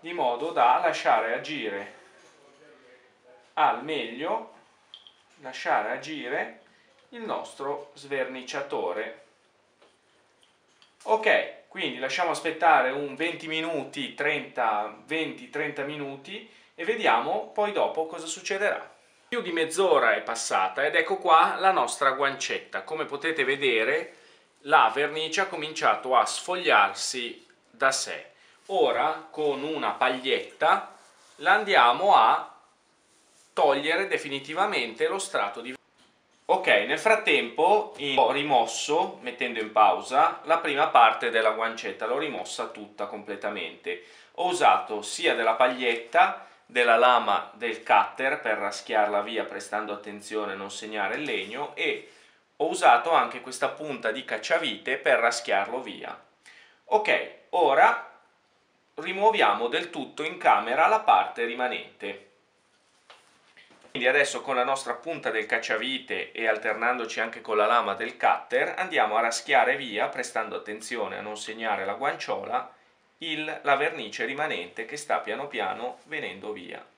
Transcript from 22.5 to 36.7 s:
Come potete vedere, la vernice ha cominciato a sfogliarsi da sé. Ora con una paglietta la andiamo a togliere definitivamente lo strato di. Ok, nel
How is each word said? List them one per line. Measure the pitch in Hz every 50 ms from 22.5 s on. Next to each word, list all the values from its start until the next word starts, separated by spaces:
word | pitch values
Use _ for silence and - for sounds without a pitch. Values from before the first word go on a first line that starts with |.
| 117 92 - - - 98 -
Come | - 156 160 147
potete | - 143 139 - 165 160 151 131
vedere, | 127 139 139 143 131 120 110 110 120 143 160 170 - - - _ - - _ _ _ _ _ _
la | 139 151 151 120 110 110
vernice | 135 147 143 147 156 160 160 160 196
ha | 190
cominciato | 190 - 160 151 156 156 - 151 123 107 104 - 127 131
a | 120 107
sfogliarsi | - - - - - 180 180 180 151 127 107 101 95 95 - - - - 127 120 117 - - - _ _ _ _ _
da | _ 117 - 135 -
sé. | - - - 87 76 - - _ _ _ _ _ _ _
Ora | - 196 180 156 127 113 117 135 156 156 160 - -
con | - 151 151 147 139 131 139
una | 156 160 143 127 107 98
paglietta | - 127 127 127 127 123 131 120 - - - - - 165 160 185 196 - - - - - - _ _ _ _ _
la | - 143 170 196
andiamo | 214 220 196 190 147 120 120 123 147 180 202 180
a | 135 113 117 143 151 - - - - _ _ _ _ _ _ _ _ _ _ _ _ _ _ _ _ _ _ _
togliere | - 160 147 139 139 143 156 165 175 196
definitivamente | 190 170 - - 151 139 139 135 139 156 170 196 208 196 147 120 110 110 117 156 160
lo | 185 196
strato | 190 - - 135 104 101 - 117 117
di. | 123 131 - _ _ _ _ _ _ _ _ _ _ _ _ _
Ok, | - 170 190 -
nel | 160